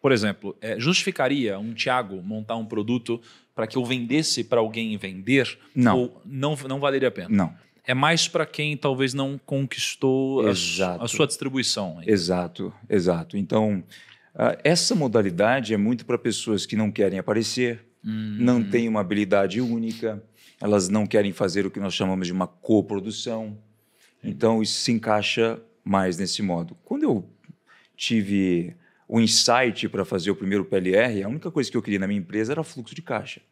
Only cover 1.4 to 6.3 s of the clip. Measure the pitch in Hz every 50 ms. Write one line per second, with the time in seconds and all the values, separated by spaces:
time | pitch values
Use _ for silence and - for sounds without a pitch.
1.4 | 123 107 98 98 104 113 117 - - 131 127 127 117 95 98 95 90 101 107 110
2.4 | 107 110 113 117 110 110 113 107 104 113 123 123 120 - 117 113 _ - - -
3.4 | _ _ _ - 113 110 - 131 123 117 131 127 120 113 131 156 156 - - 123
4.4 | 110 - 127 120 110 107 107 113 117 113 107 98 101 95 92 95 95 113 135 139
5.4 | 120 - - _ - _ _ 127 123 117 95 127 123 120 - - - 104